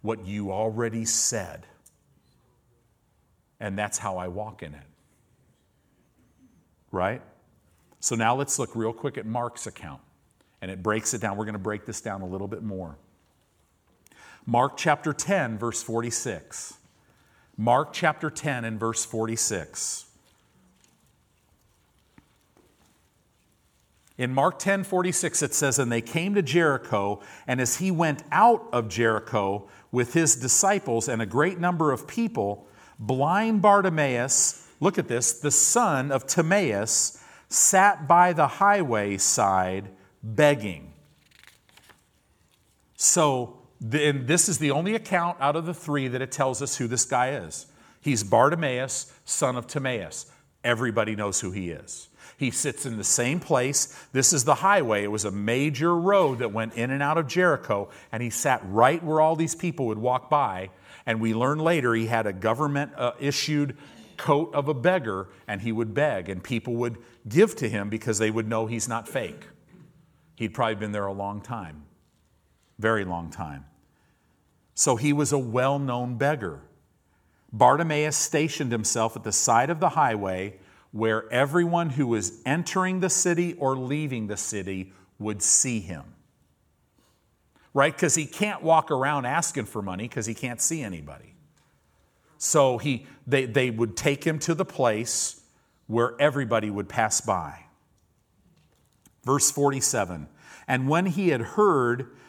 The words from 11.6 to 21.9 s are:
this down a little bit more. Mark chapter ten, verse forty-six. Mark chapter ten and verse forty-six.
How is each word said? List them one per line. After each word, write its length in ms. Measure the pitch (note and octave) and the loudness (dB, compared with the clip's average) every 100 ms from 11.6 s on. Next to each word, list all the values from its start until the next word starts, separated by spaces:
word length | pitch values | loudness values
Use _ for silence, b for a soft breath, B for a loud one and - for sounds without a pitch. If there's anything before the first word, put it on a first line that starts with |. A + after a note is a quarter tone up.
| G2 G#2+ - | -6 -6 -8
this 140 | G#2 | -10
down 220 | A2+ G2 | -8 -8
a 40 | F#2 | -8
little 220 | F#2+ G2+ | -8 -8
bit 140 | G#2 | -8
more. 360 | A2 F#2+ E2+ D2 _ _ _ _ _ _ _ _ _ _ _ B B B - | -8 -8 -10 -14 _ _ _ _ _ _ _ _ _ _ _ B B B 0
Mark 300 | A#2 C3+ - | 2 2 0
chapter 360 | E3 D3 D#3+ | 0 2 0
ten, 460 | C#3+ - F#3+ B2+ G#2+ | -4 0 0 0 -2
verse 240 | A#2 - | -4 -6
forty-six. 920 | - A2+ A#2+ A#2 B2 E2+ - - - - _ _ b b b b b - | -4 -4 -4 -6 -6 -8 -10 -16 -16 -18 _ _ b b b b b -4
Mark 360 | A2 B2 D3+ | 2 2 2
chapter 380 | - E3 D3+ D#3 | 0 -2 0 -6
ten 340 | - D#3 B2+ | -6 -4 -4
and 140 | A2+ A2 | -4 -4
verse 240 | A2+ A2 | -4 -4
forty-six. 1000 | - A2 A2+ A2+ - G2 D2+ - - - - _ _ _ _ _ _ _ _ _ _ _ _ _ _ _ _ _ _ | -6 -4 -4 -2 -2 -4 -6 -10 -8 -8 -12 _ _ _ _ _ _ _ _ _ _ _ _ _ _ _ _ _ _